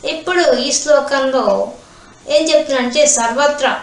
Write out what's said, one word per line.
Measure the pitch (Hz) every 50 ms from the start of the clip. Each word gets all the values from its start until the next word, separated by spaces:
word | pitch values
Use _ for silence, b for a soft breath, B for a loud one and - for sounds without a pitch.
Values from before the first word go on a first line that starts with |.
| -
ఇప్పుడు | 262 320 311 - 349 359 349 339 294 247
ఈ | 233 254 294
శ్లోకంలో | - - - 302 302 277 - - 277 262 269 262 262 254 220 202 196 190 196 226 - - B B B B B B B B - -
ఏం | 294 302
చెప్తున్నాడంటే | 320 320 311 294 311 294 269 254 247 247 240 294 294
సర్వత్రా | 285 - 240 226 233 240 262 285 285 294 285 269 240 - -